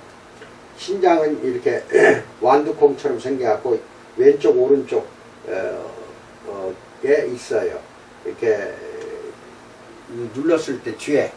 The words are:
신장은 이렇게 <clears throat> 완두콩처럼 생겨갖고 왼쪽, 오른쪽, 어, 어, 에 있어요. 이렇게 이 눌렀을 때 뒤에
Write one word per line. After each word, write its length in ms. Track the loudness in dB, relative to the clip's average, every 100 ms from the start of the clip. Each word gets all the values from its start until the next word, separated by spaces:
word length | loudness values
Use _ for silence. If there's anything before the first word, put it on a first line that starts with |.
| -20 -20 -20 -20 -20 -20 -20 -16
신장은 680 | -8 0 4 4 2 -2
이렇게 380 | -4 -2 -2 -4 2
<clears throat> 500 | 4 6 4 -2 -2
완두콩처럼 800 | 2 4 2 2 2 2 -4 -4
생겨갖고 600 | -4 -2 0 -2 0 -2 -4 -20 -12 4
왼쪽, 420 | 6 6 4 4
오른쪽, 480 | 4 4 2 -4 -4 -14 -20 -18 -10
어, 480 | -8 -6 -8 -12 -16 -18 -20 -20 -18 -14
어, 280 | -10 -10 -12 -18 -6
에 220 | 0 2 0
있어요. 520 | -8 -4 -4 -4 -6 -14 -20 -20 -14
이렇게 480 | -14 -4 -2 0 -4 -10 -14 -14 -12 -14 -14 -18 -20 -20 -20 -20 -20 -20 -14
이 180 | -12 -10
눌렀을 480 | -4 0 0 -2 -8
때 140 | -10 -10
뒤에 360 | -2 -2 -2